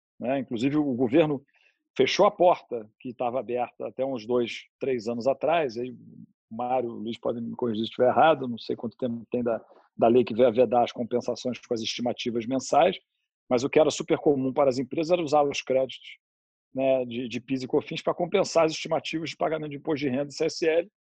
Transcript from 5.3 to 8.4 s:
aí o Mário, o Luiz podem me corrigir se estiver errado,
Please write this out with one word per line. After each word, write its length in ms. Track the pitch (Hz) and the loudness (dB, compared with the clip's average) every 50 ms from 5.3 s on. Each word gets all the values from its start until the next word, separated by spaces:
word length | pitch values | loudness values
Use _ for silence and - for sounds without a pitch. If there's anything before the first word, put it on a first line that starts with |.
| 135 - - 143 165 175 156 127 107 117 | 0 0 0 0 0 0 0 -2 -4 -6
aí 100 | 123 127 | -8 -8
o 680 | 120 - 113 113 113 - - _ _ _ _ _ 110 | -10 -16 -20 -20 -20 -20 -20 _ _ _ _ _ -10
Mário, 360 | 113 120 123 127 131 120 120 | -8 -4 -2 0 0 0 -2
o 80 | 117 107 | -6 -8
Luiz 180 | 107 113 113 - | -8 -8 -8 -6
podem 240 | - 123 120 120 | -6 -6 -4 -4
me 140 | 117 117 113 | -6 -8 -6
corrigir 300 | - 123 120 107 104 113 | -4 -2 -2 -2 -2 -4
se 40 | 110 | -6
estiver 200 | - - 123 127 | 0 2 2 4
errado, 380 | 107 120 139 160 160 135 | 6 6 6 6 6 2